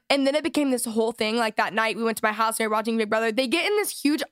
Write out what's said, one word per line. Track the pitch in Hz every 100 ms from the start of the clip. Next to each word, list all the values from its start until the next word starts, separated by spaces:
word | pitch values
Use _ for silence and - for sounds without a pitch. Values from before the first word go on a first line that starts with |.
| -
and | 277 269
then | 302
it |
became | 302 294 277
this | 247 240
whole | 220 220
thing. | - 214 233
Like, | 220 220
that | 196
night | 214 226 202
we |
went | 226 214
to | 214
my |
house | 214 226 220
and | 220
we |
were | 214
watching | 220 226
Big | 214
Brother. | 220 226
They | 220 262
get | 330 370
in | 415
this | 392 -
huge | 277 320 -